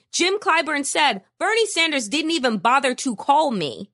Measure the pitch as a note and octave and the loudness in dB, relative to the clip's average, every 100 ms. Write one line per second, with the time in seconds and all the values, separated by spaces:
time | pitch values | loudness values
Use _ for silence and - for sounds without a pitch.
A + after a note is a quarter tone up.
0 | _ - F4 G4+ F#4+ D#4+ D#4 C#4+ C#4 E4 | _ -2 0 0 0 0 0 -2 -2 0
1 | C#4+ G3 - - F#4 A4+ G#4+ E4+ E4 C#4+ | 0 0 -8 -4 0 0 0 0 0 0
2 | G#3 D4 D#4+ E4 B3 G#3+ A#3 C4+ C4 B3+ | -2 -2 0 0 0 2 2 2 2 -2
3 | C4+ G#3 - C#4+ D4+ G#3 D3 - G3+ | -4 -2 2 2 2 0 -4 -6 -14